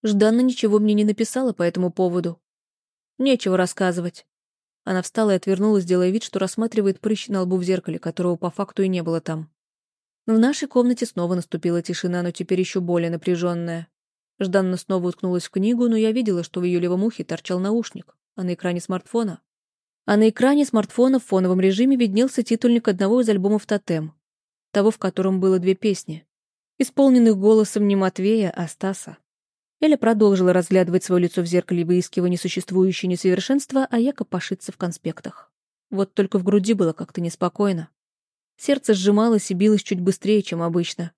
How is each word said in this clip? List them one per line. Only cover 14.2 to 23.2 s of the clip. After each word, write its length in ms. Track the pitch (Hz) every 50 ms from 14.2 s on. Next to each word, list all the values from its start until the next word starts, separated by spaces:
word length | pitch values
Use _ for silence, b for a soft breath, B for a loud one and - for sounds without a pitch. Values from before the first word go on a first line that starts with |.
| _ _ _ _
Жданна 360 | 202 190 180 196 190 185 180 175
снова 320 | - _ 190 185 175 180
уткнулась 360 | 175 _ - 185 180 175 175
в 60 | -
книгу, 380 | _ 190 190 214 247 233 247 240
но 80 | 226 220
я 140 | 220 220 220
видела, 300 | 247 247 214 190 175 170
что 180 | - - 185
в 20 | 175
её 160 | 180 175 175
левом 240 | 175 175 180 180 196
ухе 220 | 226 220 - 165
торчал 340 | _ 165 160 - - 180 180
наушник, 560 | 185 196 214 233 226 - - - 180 _ _ _ _ _ _
а 80 | - 185
на 100 | 180 175
экране 260 | - - 185 175 175
смартфона... 640 | 170 - 190 185 - _ - 233 233 202 170 - _ _ _ _ _ _ _ _ _ _ _ _ _
А 100 | - 208
на 140 | 208 220 220
экране 360 | 220 - 233 262 285 294 294
смартфона 540 | 277 - 220 208 - - - 247 262 262 254
в 60 | -
фоновом 340 | - - 190 185 185 185 185
режиме 380 | 185 190 190 196 240 262 277 247
виднелся 440 | 240 214 190 214 247 269 - -
титульник 460 | 226 - 233 226 - 240 233 233 226 -
одного 320 | 196 180 202 190 220
из 80 | 247